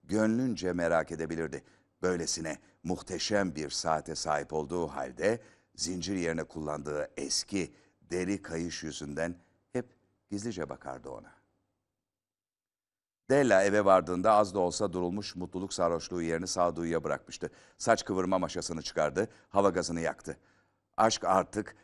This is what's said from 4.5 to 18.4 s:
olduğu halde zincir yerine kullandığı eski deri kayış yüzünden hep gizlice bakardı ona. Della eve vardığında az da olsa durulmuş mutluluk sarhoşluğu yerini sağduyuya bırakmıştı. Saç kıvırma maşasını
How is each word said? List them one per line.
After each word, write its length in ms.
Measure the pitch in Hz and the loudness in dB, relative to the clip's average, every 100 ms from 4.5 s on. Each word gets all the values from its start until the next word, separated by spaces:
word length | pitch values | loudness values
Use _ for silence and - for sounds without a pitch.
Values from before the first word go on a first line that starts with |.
olduğu 360 | 78 73 87 80 | -4 -2 -2 -2
halde 520 | 71 65 62 95 120 - _ _ | -4 -8 0 0 0 -4 _ _
zincir 420 | - 82 90 85 95 | -8 -6 -4 -4 -2
yerine 280 | 85 80 | 0 -2
kullandığı 680 | 76 80 76 76 71 73 71 - | -4 -6 -6 -6 -4 -4 -4 -6
eski 580 | 71 - - 98 80 - _ _ | -4 -4 -2 -4 -4 -8 _ _
deri 420 | - 90 90 101 | -6 -4 -2 -2
kayış 400 | - 82 85 - | -4 -4 -4 -6
yüzünden 540 | 80 73 73 71 85 85 _ _ _ | -8 -8 -8 -4 -4 -6 _ _ _
hep 240 | 123 123 _ _ _ - | -8 -8 _ _ _ -10
gizlice 380 | 101 113 90 73 | -8 -6 -6 -8
bakardı 420 | 65 69 64 65 | -8 -12 -12 -12
ona. 240 | 62 - _ _ _ _ _ _ _ _ _ _ _ _ _ _ _ _ _ _ _ - | -14 -16 _ _ _ _ _ _ _ _ _ _ _ _ _ _ _ _ _ _ _ 2
Della 320 | 139 131 98 | 4 6 6
eve 220 | 98 104 | 6 4
vardığında 480 | 98 95 85 90 101 | 8 6 6 2 6
az 220 | 104 101 | 6 6
da 40 | 98 | 2
olsa 340 | 90 - 101 | 0 0 -2
durulmuş 440 | 90 87 101 98 90 | -2 -2 -4 -6 -8
mutluluk 380 | 90 95 95 | -8 -6 -6
sarhoşluğu 480 | - 85 85 - 90 | 0 0 0 -4 -4
yerini 240 | 82 82 90 | -2 -2 -2
sağduyuya 580 | 92 87 80 85 82 | 2 2 2 -2 -2
bırakmıştı. 460 | 76 73 - - 85 - - - | -2 -4 -6 -10 -10 -12 -20 -8
Saç 260 | 120 110 | 2 2
kıvırma 340 | - 95 90 | 2 -2 2
maşasını 440 | 92 | 0